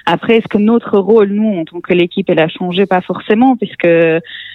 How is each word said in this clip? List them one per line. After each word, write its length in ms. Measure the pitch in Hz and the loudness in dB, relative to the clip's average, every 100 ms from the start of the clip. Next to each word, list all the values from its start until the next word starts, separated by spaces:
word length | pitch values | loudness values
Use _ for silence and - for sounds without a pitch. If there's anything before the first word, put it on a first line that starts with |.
| - | -4
Après, 320 | 170 - 233 | -2 2 0
est-ce 100 | - | 0
que 120 | 202 | 0
notre 400 | 208 233 - 202 | 2 0 2 0
rôle, 300 | 185 226 202 | 4 4 4
nous, 280 | 208 220 185 | 0 -2 -2
en 60 | 160 | -6
tant 160 | 170 | -10
que 140 | - 180 | -2 0
l'équipe, 340 | 175 - 185 | 0 -2 -2
elle 100 | 160 | 0
a 80 | 160 | 0
changé ? 360 | - 180 175 190 | -2 -4 -2 0
Pas 160 | 185 | -2
forcément, 540 | - 180 - 214 262 254 | -2 -8 -2 2 2 2
puisque, 300 | 208 - 175 | -4 -2 2
euh, 340 | 170 165 160 165 - - | 2 2 0 -4 -14 -18